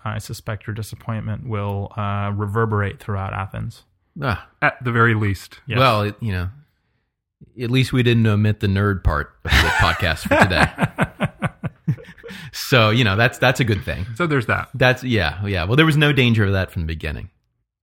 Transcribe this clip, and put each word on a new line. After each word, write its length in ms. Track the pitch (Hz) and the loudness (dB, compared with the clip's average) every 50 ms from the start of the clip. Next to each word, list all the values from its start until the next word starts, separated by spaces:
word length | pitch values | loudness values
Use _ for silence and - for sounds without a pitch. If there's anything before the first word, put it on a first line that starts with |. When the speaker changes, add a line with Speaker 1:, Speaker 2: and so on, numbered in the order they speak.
| - | -10
Speaker 1:
I 140 | 110 107 110 | -10 -8 -8
suspect 480 | - - 110 - - - 107 101 - | -10 -10 -12 -12 -10 -10 -10 -8 -8
your 80 | - 104 | -10 -8
disappointment 720 | 110 104 - - - - - 110 110 107 110 107 - - | -8 -10 -10 -12 -12 -10 -8 -8 -6 -6 -6 -8 -8 -8
will, 460 | - 110 101 101 101 101 101 101 - - | -6 -6 -4 -4 -4 -4 -4 -6 -6 -6
uh, 360 | 104 104 101 101 101 101 101 101 | -6 -4 -4 -4 -4 -4 -4 -2
reverberate 640 | 101 107 101 101 113 113 107 107 104 101 95 - - | -4 -4 -2 0 0 0 0 0 0 -2 -2 -4 -8
throughout 340 | - - 101 95 95 95 | -8 -8 -6 -6 -6 -6
Athens. 520 | 104 98 98 101 - 110 110 117 - - _ _ _ _ _ _ - 160 | -6 -6 -8 -8 -8 -10 -10 -10 -12 -16 _ _ _ _ _ _ -12 -6
Speaker 2:
Ah. 240 | 143 131 101 - - - _ - | -4 -4 -4 -4 -6 -12 _ -2
Speaker 3:
At 200 | - 143 - - | 0 0 0 -2
the 80 | 123 123 | -2 0
very 200 | 117 117 113 117 113 | 2 4 4 4 4
least. 460 | 107 107 101 95 - - - - - _ | 2 0 -2 -2 -4 -8 -16 -20 -16 _
Speaker 1:
Yes. 120 | 135 110 123 | -4 0 2
Speaker 2:
Well, 220 | 135 127 110 104 104 | 4 4 4 2 0
it, 100 | 104 101 - | -2 -4 -6
you 120 | 120 107 | -4 -4
know, 160 | 95 90 87 98 127 147 147 _ _ _ _ _ _ _ _ _ _ _ _ _ _ _ - - _ 110 | -2 -2 -4 -4 -8 -12 -20 _ _ _ _ _ _ _ _ _ _ _ _ _ _ _ -20 -20 _ -8
at 100 | 123 113 | -4 0
least 220 | 123 131 123 - | 0 0 0 2
we 100 | - 127 | 2 2
didn't 240 | 117 120 120 117 110 | 4 4 4 4 4
omit 340 | 110 104 104 107 107 104 - | 4 4 4 2 2 2 0
the 60 | - | 0
nerd 380 | 98 95 98 104 104 98 90 - | 0 2 2 2 2 0 0 0
part 300 | - 78 73 71 - _ _ - | 0 0 0 -2 -6 _ _ -4
of 60 | 71 | 0
the 60 | 67 - 80 - - | 2 2 2 2 2
podcast 440 | - - 82 78 - 95 82 78 - | 2 2 2 2 0 0 -2 -2 -2
for 140 | - - 277 311 | -2 0 4 4
today. 300 | - 95 90 - - - - - 175 - - - - - - - | 4 4 4 2 0 0 -2 -2 -6 -4 -4 -4 -6 -4 -4 -6
Speaker 1:
<laughs> 80 | 208 - - - - - - _ - - - _ _ - 113 - - - - - - - 190 - 165 127 | -6 -6 -6 -6 -8 -8 -8 _ -12 -12 -12 _ _ -6 -6 -6 -8 -18 -20 -20 -18 -18 -16 -16 -16 -14
Speaker 2:
So, 380 | - - - - 135 120 110 107 | -12 -12 -2 2 4 4 4 4
you 140 | 110 123 127 | 4 4 2
know, 120 | 101 95 | 2 2
that's, 220 | 107 117 127 - - | 2 2 2 2 0
that's 220 | 135 127 135 - | 0 2 2 2
a 40 | 131 | 2
good 200 | 107 107 92 - | 0 0 -2 -2
thing. 220 | - 73 - 95 120 113 | -6 -6 -6 -8 -8 -6
Speaker 3:
So 120 | - 175 | -4 -2
there's 200 | 160 147 131 107 | 0 0 0 0
that. 240 | - 101 92 85 - - | 0 -2 -2 -4 -6 -2
Speaker 2:
That's, 300 | 123 131 127 123 - - | 2 2 2 2 2 0
yeah, 400 | 127 117 101 85 73 78 92 101 | 0 0 0 0 0 -2 -4 -4
yeah. 180 | 101 98 87 82 | -2 -2 -2 0
Well, 120 | 95 123 | 2 4
there 100 | 151 165 | 4 4
was 100 | 160 139 | 4 4
no 160 | 151 151 147 | 4 4 4
danger 320 | 135 131 123 120 113 110 104 | 4 4 4 4 4 4 2
of 80 | 98 | 2
that 180 | 98 95 92 - | 2 0 -2 -2
from 120 | - 92 | -4 -6
the 40 | 82 | -6
beginning. 440 | 80 80 78 - 78 67 57 - - _ _ _ _ _ _ _ _ _ _ | -6 -6 -6 -6 -8 -8 -8 -10 -14 _ _ _ _ _ _ _ _ _ _